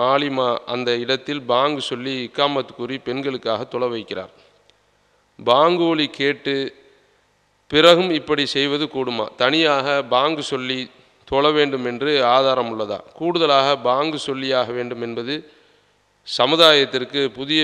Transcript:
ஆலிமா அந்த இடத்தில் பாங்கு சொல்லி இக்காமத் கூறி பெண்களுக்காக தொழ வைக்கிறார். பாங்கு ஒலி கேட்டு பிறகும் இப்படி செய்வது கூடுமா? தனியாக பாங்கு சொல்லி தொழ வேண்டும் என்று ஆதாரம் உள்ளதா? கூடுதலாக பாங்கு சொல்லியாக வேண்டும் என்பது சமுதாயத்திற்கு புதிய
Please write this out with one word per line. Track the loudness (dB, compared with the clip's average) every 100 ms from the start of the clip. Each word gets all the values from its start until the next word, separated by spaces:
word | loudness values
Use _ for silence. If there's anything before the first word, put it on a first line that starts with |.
| 2
ஆலிமா | 2 0 -2 -2 -2 -4
அந்த | -4 -2 -2
இடத்தில் | -2 -4 -4 -8
பாங்கு | -2 0 2 -2
சொல்லி | -6 -8 -8 -8 -8
இக்காமத் | -2 0 0 -6 -8
கூறி | -8 -8
பெண்களுக்காக | -6 -6 -6 -6 -4 -4
தொழ | -4 -4 -4
வைக்கிறார். | -4 -8 -10 -10 _ _ _ _ _ _ _ _ _ _ -6
பாங்கு | 2 4 4 4 0
ஒலி | 0 -2 -2
கேட்டு | -2 -2 -4 -4 -6 -10 _ _ _ _ _ _ _ _ -2
பிறகும் | 4 8 6 4
இப்படி | -2 -2 -2 0
செய்வது | 0 0 -2 -4
கூடுமா? | -4 -4 -4 -4 0
தனியாக | 0 2 2 2 0 -2 0
பாங்கு | 0 0 -2
சொல்லி | -6 -6 -4 -6 -8 _ _ _ -4
தொழ | 0 2 2
வேண்டும் | 0 0 -4
என்று | -4 -2 2
ஆதாரம் | 4 4 4 2 -2
உள்ளதா? | -4 -6 -8 -10 -6
கூடுதலாக | -2 0 4 4 4 0 0
பாங்கு | 0 0 -4 -6
சொல்லியாக | -6 -2 -2 -2 -4
வேண்டும் | -6 -8 -8
என்பது | -8 -8 -8 -10 _ _ _ _ _ _ _ -8 0
சமுதாயத்திற்கு | 2 6 6 6 4 -2 -4 -2 -2 -4
புதிய | -4 -2